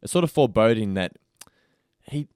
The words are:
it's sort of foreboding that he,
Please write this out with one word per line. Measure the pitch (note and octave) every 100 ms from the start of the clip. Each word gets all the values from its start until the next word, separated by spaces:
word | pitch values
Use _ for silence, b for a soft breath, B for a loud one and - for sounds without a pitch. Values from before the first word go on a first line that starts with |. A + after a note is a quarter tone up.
it's | G2+
sort | F3+
of | E3+
foreboding | - C3 A2 A2+ A2+ G#2
that | F#2+ F2+ _ _ _ - _ _ _ _ _ -
he, | D3 C#3+